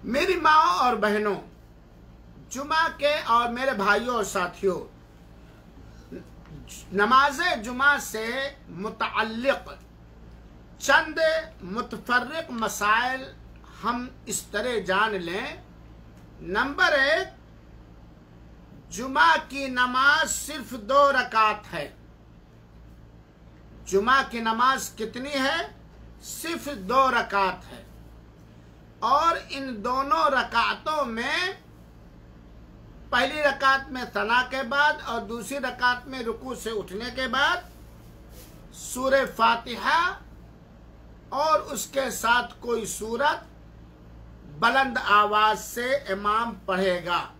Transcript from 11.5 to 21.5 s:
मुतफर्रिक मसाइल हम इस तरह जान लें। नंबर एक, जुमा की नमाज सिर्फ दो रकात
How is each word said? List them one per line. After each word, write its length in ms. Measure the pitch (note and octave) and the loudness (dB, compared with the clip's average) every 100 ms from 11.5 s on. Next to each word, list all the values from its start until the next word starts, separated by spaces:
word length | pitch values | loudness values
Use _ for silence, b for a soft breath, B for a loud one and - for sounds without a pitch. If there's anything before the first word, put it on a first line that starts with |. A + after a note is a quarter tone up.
| - | -14
मुतफर्रिक 880 | F3+ G#3+ A#3+ G#3+ - B3 B3 D#4+ - | -8 -8 -6 -10 0 0 0 -8 -8
मसाइल 840 | A#3+ G#3+ - G#3 A3+ B3 C4 C4+ - - - - - | -4 -4 -2 2 2 2 -4 -10 -18 -20 -20 -20 -6
हम 340 | G#3+ B3 B3 - - | -4 -4 -8 -14 -8
इस 240 | F#3 - | -8 -6
तरह 280 | G#3 A#3+ A#3 | -4 -2 -4
जान 320 | F3+ F#3+ A3 | 0 2 2
लें। 520 | G3+ E3+ F#3+ C4+ E4 - - - - - - - - | -2 -6 -6 -8 -12 -18 -20 -20 -20 -20 -20 -20 -16
नंबर 520 | E3 G3+ C4+ C#4+ F4+ | -6 -2 -2 2 2
एक, 400 | D4 C4+ E4 F#4+ - - - - - - - - - - - - - - - - | 4 2 2 -2 -12 -20 -20 -20 -20 -20 -20 -20 -20 -20 -20 -20 -20 -20 -20 -16
जुमा 460 | F#3 C4 C#4 E4 D#4 | -10 -2 4 6 6
की 300 | - C4+ C4+ | 0 -8 -4
नमाज 600 | B3+ B3 B3+ C#4 D4+ D4+ | 0 0 4 4 4 2
सिर्फ 460 | - - D4+ A#3 | -2 -6 -10 -10
दो 380 | B3 G3+ C#4 C#4 | -12 2 6 6
रकात 540 | C4 B3 A3+ G#3+ | 4 2 2 2